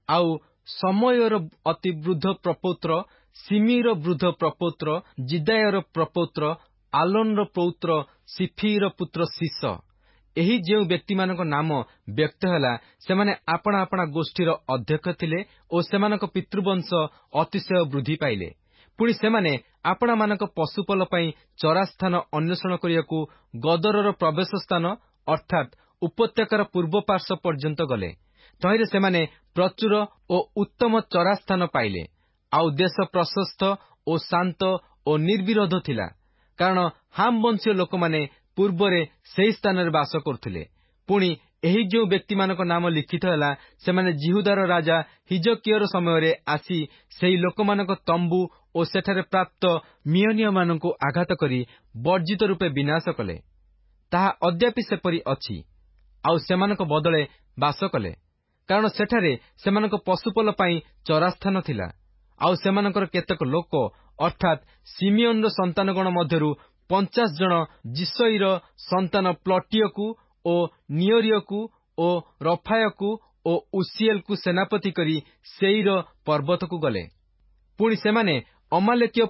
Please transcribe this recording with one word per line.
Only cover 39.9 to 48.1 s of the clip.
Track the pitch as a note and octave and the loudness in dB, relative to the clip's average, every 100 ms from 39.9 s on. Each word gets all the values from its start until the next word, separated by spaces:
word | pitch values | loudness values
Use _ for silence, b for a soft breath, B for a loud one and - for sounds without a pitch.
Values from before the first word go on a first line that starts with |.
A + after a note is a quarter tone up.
ବାସ | D3+ C#3+ D#3+ | 0 -2 -4
କରୁଥିଲେ। | D3 B2 A2 F2+ D2+ _ _ _ - | -6 -8 -8 -10 -12 _ _ _ -2
ପୁଣି | G3 F#3 D#3+ b _ | 2 2 -2 b _
ଏହି | E3 G3+ G3+ | 0 2 2
ଯେଉଁ | A3+ G#3 | 0 2
ବ୍ୟକ୍ତିମାନଙ୍କ | F#3+ - G3 F#3+ F3+ | 0 -2 -2 0 -2
ନାମ | F3 E3+ F3 | -2 0 0
ଲିଖିତ | D#3 C#3 E3+ F#3 | -2 -2 -2 0
ହେଲା, | D#3 C#3+ C#3 B _ | 0 0 -4 B _
ସେମାନେ | - F3+ F#3 D3+ | -2 2 2 0
ଜିହୁଦାର | D#3 G3 G3+ G3 F#3 | 0 2 2 2 2
ରାଜା | F3 D#3+ E3 D#3 b - | 2 2 0 0 b -4
ହିଜକିୟର | F#3 G3 A3+ G#3+ G#3+ G3+ | 0 0 0 2 2 2
ସମୟରେ | F#3+ E3+ D#3+ D#3+ D#3+ - | 0 2 2 2 0 -2
ଆସି | D3+ - F3 C#3+ b b | -4 -2 -4 -6 b b
ସେହି | - F3+ F#3 | -2 2 2
ଲୋକମାନଙ୍କ | F3+ G3 G#3 G3+ F#3+ F#3+ | 0 0 0 0 -2 -2
ତମ୍ବୁ | - | 0